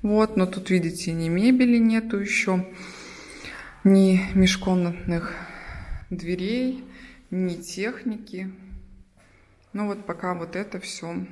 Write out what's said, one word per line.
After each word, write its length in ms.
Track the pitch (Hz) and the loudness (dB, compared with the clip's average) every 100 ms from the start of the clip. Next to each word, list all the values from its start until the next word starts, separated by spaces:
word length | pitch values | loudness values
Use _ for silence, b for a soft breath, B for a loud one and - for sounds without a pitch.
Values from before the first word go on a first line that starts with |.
Вот. 340 | 208 214 220 220 | 2 4 4 2
Но 100 | 185 | 0
тут, 240 | 185 185 | 0 2
видите, 440 | 185 165 170 - | 2 2 -4 -6
ни 160 | 165 165 | -2 0
мебели 480 | 175 220 254 254 233 | 4 6 6 6 6
нету 420 | 226 220 220 202 | 6 2 0 -4
еще, 480 | 202 - - 185 185 B B B B B B B B B B B 196 | -2 -2 2 0 0 B B B B B B B B B B B 6
ни 340 | 196 190 185 190 | 8 8 6 4
межкомнатных 1000 | 190 185 190 - 185 175 175 - 170 165 B B B B B B B B | 4 4 4 2 2 2 -2 -4 -4 -4 B B B B B B B B
дверей, 760 | 180 170 180 185 240 254 262 - B B B _ | -10 -6 -4 -2 -2 -2 -4 -10 B B B _
ни 220 | 185 185 | -4 -4
техники. 1000 | 170 - - 208 247 247 214 - 185 190 190 190 - - - - _ b b b b _ | -4 -10 -6 -6 -6 -6 -8 -10 -10 -10 -12 -16 -16 -16 -20 -20 _ b b b b _
Ну 160 | 202 208 | -6 -4
вот 180 | 202 202 | -6 -8
пока 280 | 170 185 | -6 -4
вот 240 | 175 170 175 | -4 -6 -8
это 240 | 202 190 | -8 -10
все 440 | - - 160 170 92 | -12 -12 -8 -8 -8